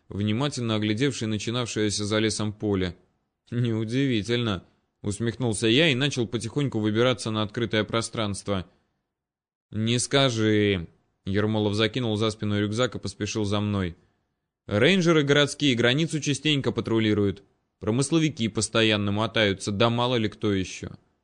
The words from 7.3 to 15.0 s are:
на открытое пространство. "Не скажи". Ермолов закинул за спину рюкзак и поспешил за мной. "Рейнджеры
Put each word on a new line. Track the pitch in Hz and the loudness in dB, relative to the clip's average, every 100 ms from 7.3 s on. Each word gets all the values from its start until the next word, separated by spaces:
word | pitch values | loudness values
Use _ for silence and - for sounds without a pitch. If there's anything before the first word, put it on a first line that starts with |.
на | 110 | -4
открытое | 104 113 113 110 | -4 -4 -2 0
пространство. | 104 117 113 - 107 98 - 101 87 _ _ _ _ _ _ _ _ _ _ | 0 -2 -4 -4 -6 -6 -4 -4 -6 _ _ _ _ _ _ _ _ _ _
"Не | 104 110 120 | -4 0 0
скажи". | 120 139 135 113 110 107 104 98 82 _ _ _ | 2 2 2 2 2 4 4 2 -2 _ _ _
Ермолов | - 98 107 110 104 | -4 0 0 2 0
закинул | 101 110 117 120 107 | 2 0 0 -2 0
за | 110 | -2
спину | 107 107 104 | -2 -2 -2
рюкзак | 104 107 127 101 | 0 0 -2 -4
и | |
поспешил | 104 - 107 113 | -10 -8 -6 -4
за | 104 104 | -2 -2
мной. | 104 101 92 82 _ _ _ _ _ _ - | -2 -2 -4 -6 _ _ _ _ _ _ -4
"Рейнджеры | 104 131 190 | 2 4 4